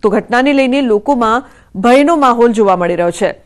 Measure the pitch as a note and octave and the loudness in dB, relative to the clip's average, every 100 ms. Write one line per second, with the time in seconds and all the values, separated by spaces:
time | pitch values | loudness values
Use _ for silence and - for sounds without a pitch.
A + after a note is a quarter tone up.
0 | G#3+ G#3+ - A#3+ C4+ C#4 C4 C4+ C4 G#3+ | 0 -2 -2 -2 0 0 0 0 0 -2
1 | A#3+ C#4 A3+ A#3 - - _ F#3+ A3+ B3+ | -2 -2 0 -2 -6 -20 _ -4 2 2
2 | D4 E4 C4+ A#3+ A#3+ A3 G3+ F3+ F3 F3 | 2 2 0 2 0 2 0 0 -2 -2
3 | F3 F3 G3 - | -2 -2 -6 -6